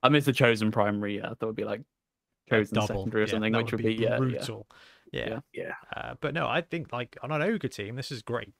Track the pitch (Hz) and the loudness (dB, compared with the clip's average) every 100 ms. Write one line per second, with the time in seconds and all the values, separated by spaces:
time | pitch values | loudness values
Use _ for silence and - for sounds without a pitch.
0 | 127 147 143 123 123 113 107 107 104 104 | 6 6 4 6 6 6 2 4 2 2
1 | 101 101 - 113 110 107 104 107 - _ | -2 -4 -6 -4 -6 -4 -4 -6 -8 _
2 | _ _ _ _ _ 113 104 107 107 107 | _ _ _ _ _ 2 4 2 0 -2
3 | 98 110 107 110 107 113 113 113 110 113 | -2 0 2 2 2 2 0 0 0 2
4 | 110 117 131 120 135 107 107 - - - | 0 2 0 -2 -6 -10 -14 -20 -20 -20
5 | - - 117 113 - - - - - - | -10 -6 -6 -6 -10 -10 -8 -10 -10 -10
6 | - 123 151 147 131 135 170 170 151 120 | -10 -6 -6 -2 0 -2 -2 -8 -6 -8
7 | 123 - 127 156 170 220 131 - 101 123 | -8 -10 -4 -2 0 0 -4 -6 -8 -6
8 | 131 127 - 117 107 - | -8 -10 -6 -6 -6 -16